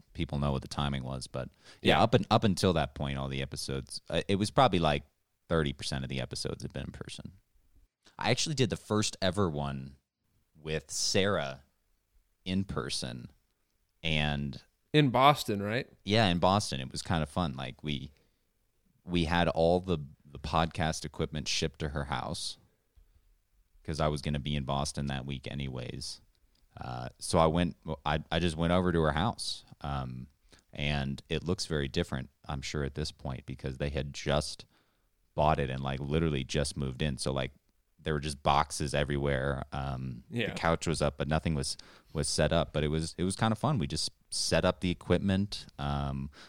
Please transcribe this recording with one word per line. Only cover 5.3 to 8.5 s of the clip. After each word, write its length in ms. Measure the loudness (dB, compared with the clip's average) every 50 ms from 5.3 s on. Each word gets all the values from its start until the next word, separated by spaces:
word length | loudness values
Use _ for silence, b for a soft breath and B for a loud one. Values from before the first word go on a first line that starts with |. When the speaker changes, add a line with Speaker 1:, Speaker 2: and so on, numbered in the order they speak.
| _ _ _ 0
Speaker 1:
thirty 240 | 2 2 2 2 -2
percent 320 | -4 -6 -6 -6 -4 -4
of 40 | -4
the 100 | -4 -4
episodes 420 | -4 -6 -6 -6 -6 -6 -6 -6 -8
had 100 | -8 -8
been 120 | -8 -8
in 80 | -8 -10
person. 400 | -12 -12 -12 -12 -14 -14 -16 -16 -18 _ _ _ _ _ _ _ -20 _ _ _ _ _ b b b
I 120 | 2 2
actually 240 | 2 2 2 0